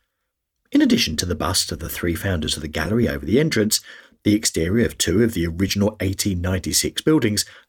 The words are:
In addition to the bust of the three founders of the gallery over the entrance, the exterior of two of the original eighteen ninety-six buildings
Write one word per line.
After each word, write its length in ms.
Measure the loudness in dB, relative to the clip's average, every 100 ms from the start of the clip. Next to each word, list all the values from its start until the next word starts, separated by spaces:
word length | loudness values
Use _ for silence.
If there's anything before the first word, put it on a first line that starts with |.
| _ _ _ _ _ _ _
In 100 | 2
addition 360 | 4 2 0 -2
to 80 | -4
the 100 | -2
bust 380 | -2 -2 -2
of 60 | -6
the 100 | -8
three 260 | -4 -2 -2
founders 400 | -2 -2 -2 -4
of 60 |
the 80 | -6
gallery 400 | -4 -2 0 0
over 160 | -2 0
the 160 | 2
entrance, 400 | 2 2 2 0 -4 -18 -20 _
the 120 | 0 2
exterior 500 | 0 -2 0 2 0
of 120 | 0
two 240 | 0 2
of 120 | 2
the 120 | 2 -4
original 520 | 0 -2 2 0 0
eighteen 400 | -4 -2 -2 -2
ninety-six 600 | -2 -2 0 -2 -2 -2
buildings 420 | 2 2 2 0 -4 -10